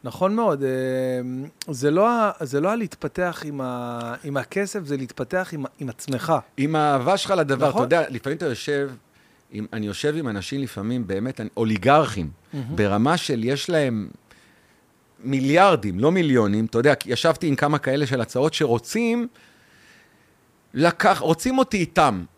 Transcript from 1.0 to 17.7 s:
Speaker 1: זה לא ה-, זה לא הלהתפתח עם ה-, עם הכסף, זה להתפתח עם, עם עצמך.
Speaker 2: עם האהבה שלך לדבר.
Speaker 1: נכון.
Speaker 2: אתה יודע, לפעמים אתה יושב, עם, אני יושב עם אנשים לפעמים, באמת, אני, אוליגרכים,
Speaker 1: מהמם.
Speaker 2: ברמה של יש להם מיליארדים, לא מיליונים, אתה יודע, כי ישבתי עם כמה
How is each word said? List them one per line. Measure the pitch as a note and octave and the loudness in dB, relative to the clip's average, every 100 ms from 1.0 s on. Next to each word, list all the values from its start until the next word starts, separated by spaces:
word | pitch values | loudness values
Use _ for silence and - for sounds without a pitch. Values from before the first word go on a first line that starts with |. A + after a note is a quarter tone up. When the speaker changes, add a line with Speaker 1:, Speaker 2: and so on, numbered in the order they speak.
| C3 B2+ B2 B2+ C#3+ _ - | -2 -4 -6 -8 -10 _ -10
Speaker 1:
זה | C3 C#3+ | -2 0
לא | D#3+ A3 | 4 2
ה-, | A#3+ G#3 - | 2 0 -2
זה | C#3+ C#3 | -4 -2
לא | F3 | 0
הלהתפתח | A3+ G#3 - D3 - F3+ D#3+ D#3 | -2 -4 -6 -8 -4 -4 -4 -10
עם | C#3+ | -8
ה-, | B2+ B2 A#2+ A#2+ A#2 B2 | -6 -6 -8 -8 -8 -10
עם | D3+ C#3 | -4 -4
הכסף, | B2 F#3+ G3+ G#3 | -4 -4 -4 -6
זה | D3+ C#3 | -6 -6
להתפתח | C3 - B2+ F#3 F#3 | -6 -8 -4 -4 -4
עם, | D#3 C3+ _ | -8 -10 _
עם | C3+ | -10
עצמך. | - - B2+ C#3+ D3+ - - | -10 -6 -4 0 -2 -2 -4
Speaker 2:
עם | C#3+ D#3+ | 0 2
האהבה | D3+ C#3 B2+ G3 | 2 2 2 0
שלך | F#3+ | 0
לדבר. | F#3 D3 C3+ C#3+ | 0 2 2 2
Speaker 1:
נכון. | F#3+ F3+ | 2 2
Speaker 2:
אתה | E3+ | 2
יודע, | D3+ | 2
לפעמים | B2 C3+ D#3 | -6 -6 -4
אתה | E3+ | -4
יושב, | A#2 - C#3+ C#3 B2 _ _ _ _ _ | -4 -4 -2 -4 -8 _ _ _ _ _
עם, | G#2+ G#2+ | -10 -8
אני | A2+ G#2 | -6 -6
יושב | G2 D3 D3+ | -2 -2 -2
עם | C#3 | -4
אנשים | G2+ F2+ C#3 | -6 -6 -6
לפעמים, | B2+ - G#2 B2 G2 | -6 -6 -4 -4 -4
באמת, | F#2+ B2 C3 | -4 -4 -6
אני, | G#2+ - | -10 -2
אוליגרכים, | A2+ G#2+ A2 D3 C#3 G#2 D#2 - _ | 0 2 4 4 4 -2 -6 -8 _
Speaker 1:
מהמם. | D3 B2 D3 | -10 -6 0
Speaker 2:
ברמה | G2+ G#2 B2+ E3+ | 2 2 2 0
של | - B2 | 0 -2
יש | A2+ C#3 - | -2 -2 0
להם | E3 C#3 A2 F#2+ - _ - _ _ _ _ _ _ _ _ | 0 0 -2 -6 -14 _ -20 _ _ _ _ _ _ _ _
מיליארדים, | A#2+ C3+ C3+ D#3+ G3 D3+ G2+ F2+ | -4 0 4 6 6 6 0 2
לא | C#3 | 2
מיליונים, | F#3 D#3+ B2+ G#2 G#2+ | 4 4 4 4 2
אתה | A2 A2+ | 0 2
יודע, | C3+ | 4
כי | C3+ - | 2 0
ישבתי | A#2+ E3 D#3+ E3 | 0 2 2 0
עם | C3+ | 0
כמה | D3 | 2